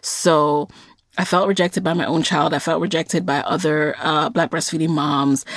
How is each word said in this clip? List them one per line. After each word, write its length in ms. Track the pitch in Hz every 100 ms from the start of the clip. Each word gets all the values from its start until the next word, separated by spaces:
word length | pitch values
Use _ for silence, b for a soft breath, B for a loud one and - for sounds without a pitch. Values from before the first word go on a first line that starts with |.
So 640 | - - 180 160 151 147 147 B B B _ -
I 80 | 180
felt 200 | 180 196
rejected 380 | 196 175 196
by 80 | 180
my 140 | 170 127
own 160 | 160
child. 320 | 151 190 151
I 40 | 143
felt 220 | - 165
rejected 460 | 165 160 160 170 175
by 140 | 143
other, 540 | - 185 160 151 151 143
uh, 320 | 139 156 151
Black 200 | - 160
breastfeeding 380 | 165 - 160 160
moms. 560 | 151 147 143 139 139 -